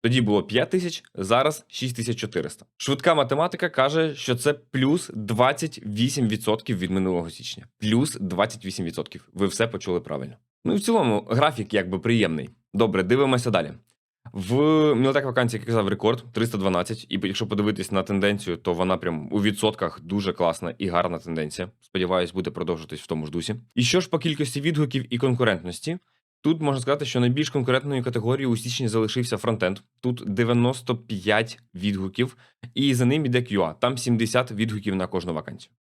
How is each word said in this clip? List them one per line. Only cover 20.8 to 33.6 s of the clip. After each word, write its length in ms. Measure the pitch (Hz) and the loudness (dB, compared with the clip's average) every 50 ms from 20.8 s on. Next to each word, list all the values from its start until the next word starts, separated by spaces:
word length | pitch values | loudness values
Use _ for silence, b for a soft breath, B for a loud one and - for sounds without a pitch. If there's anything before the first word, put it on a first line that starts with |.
| 98 92 | -4 0
гарна 320 | 85 87 87 90 87 80 | 2 2 0 0 -4 -6
тенденція. 500 | - 87 82 80 78 76 - - 92 92 _ _ | -6 -6 -4 -4 -4 -4 -6 -8 -10 -10 _ _
Сподіваюсь, 520 | _ _ _ 95 92 87 92 92 90 82 85 | _ _ _ -2 0 2 2 0 0 0 -4
буде 160 | 95 90 - | -4 -6 -4
продовжуватись 520 | - - 87 80 87 80 80 73 - 76 | -4 -6 -4 -4 -4 -6 -6 -12 -12 -14
в 60 | - - | -8 -6
тому 180 | 87 78 78 | -6 -4 -4
ж 60 | 76 | -4
дусі. 240 | 76 85 80 - 107 120 - _ _ | -6 -6 -4 -4 -6 -8 -8 _ _
І 80 | 120 123 | 0 0
що 180 | 120 - 180 | 2 2 2
ж 80 | 180 - | 0 2
по 100 | - 160 | -2 -2
кількості 420 | - 165 151 139 151 123 - 147 | 0 -2 -2 -2 -4 -4 -4 -4
відгуків 520 | 139 160 165 147 151 135 127 135 123 - 123 | -2 0 2 2 0 0 0 -4 -4 -2 -2
і 40 | 117 | 0
конкурентності? 800 | 135 135 123 120 127 113 98 85 80 - 110 - - 156 165 185 _ _ _ _ _ _ _ _ | 2 2 2 4 4 4 4 2 -2 -8 -10 -8 -6 -6 -6 -6 _ _ _ _ _ _ _ _
Тут 200 | _ 151 165 160 | _ 0 2 2
можна 200 | 156 147 139 135 | 2 0 0 0
сказати, 240 | 123 131 143 147 151 | 0 0 0 0 0
що 140 | 120 - 127 | -2 0 2
найбільш 300 | 123 120 123 143 151 - | 2 4 2 2 -2 0
конкурентною 540 | - 143 123 123 127 135 139 143 143 131 120 | 0 -2 2 2 2 2 2 0 -4 -2 -2
категорією 460 | 131 117 120 104 117 131 135 139 127 | -2 -4 -2 0 0 0 0 2 0
у 80 | 117 113 | 0 0
січні 300 | 117 123 123 - 131 113 | 0 -4 -4 -2 -2 0
залишився 500 | 104 113 110 107 - 127 123 120 117 98 | 2 2 0 0 0 -2 -2 -2 -4 -2
фронтенд. 420 | - 117 113 110 - 92 98 98 - _ _ _ | 0 -2 0 2 0 -2 -2 -4 -10 _ _ _
Тут 220 | - 127 123 120 - | -4 -4 -4 -2 -4
дев'яносто 720 | - 101 95 120 113 120 120 120 123 135 127 - - 123 117 | -4 0 0 2 4 4 4 4 2 0 -2 -4 -4 -4 -4
п'ять 640 | - - 113 95 90 107 104 107 117 117 - - _ _ _ | -4 -8 -8 -4 2 2 2 2 2 -2 -6 -18 _ _ _
відгуків, 600 | 90 92 104 101 95 95 95 - - 123 131 - b b b b b - 120 _ | -4 -2 -2 0 0 -4 -4 -2 -2 -2 -2 -2 b b b b b -20 -10 _
і 200 | 123 139 139 135 | 0 2 2 4
за 120 | 123 127 | 4 4
ним 200 | 120 139 156 151 | 4 4 2 2
іде 140 | 135 120 123 | 2 2 0
Q 140 | 123 - 101 | 0 2 2
A. 200 | 98 | 2